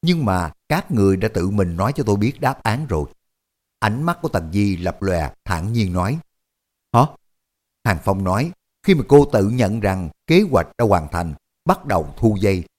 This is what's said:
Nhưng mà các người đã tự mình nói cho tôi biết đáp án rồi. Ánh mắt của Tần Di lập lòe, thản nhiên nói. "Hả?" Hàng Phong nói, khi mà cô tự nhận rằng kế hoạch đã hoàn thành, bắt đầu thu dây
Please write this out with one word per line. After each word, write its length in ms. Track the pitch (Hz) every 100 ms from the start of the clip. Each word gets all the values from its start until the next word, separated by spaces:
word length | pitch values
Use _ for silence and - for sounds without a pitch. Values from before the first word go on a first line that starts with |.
Nhưng 240 | 165 175 123
mà 260 | 92 87 - _
các 220 | 156 -
người 260 | 131 98 95
đã 100 | 110
tự 220 | - 90
mình 280 | 104 90 85
nói 160 | 101 147
cho 80 |
tôi 120 | 110 101
biết 260 | 107 -
đáp 220 | 131 135
án 220 | - 110 151
rồi. 180 | 98 73 - _ _ _ _ _ _
Ánh 240 | 110 113
mắt 140 | 165 170
của 80 | 160
Tần 200 | 101 82
Di 220 | 95 101 90
lập 260 | 90 95
lòe, 280 | 98 87 76 - -
thản 280 | 87 92
nhiên 200 | 117 101
nói. 240 | 90 92 151 - _ _ _ _ _ _
"Hả?" 120 | 120 143 - _ _ _ _ _ _
Hàng 140 | - 90
Phong 200 | 90 95
nói, 280 | 95 95 151 180 _ _
khi 120 | - 175
mà 80 | 120
cô 180 | 143 143
tự 240 | 120 98
nhận 300 | 123 107 110
rằng 300 | 101 95 85 - -
kế 140 | 165 208
hoạch 160 | 120 82 _
đã 80 | 117
hoàn 220 | 95 73
thành, 220 | 85 85 71 _ _ -
bắt 200 | 190 143
đầu 280 | 92 78 -
thu 200 | 117 104
dây 240 | 101 95 82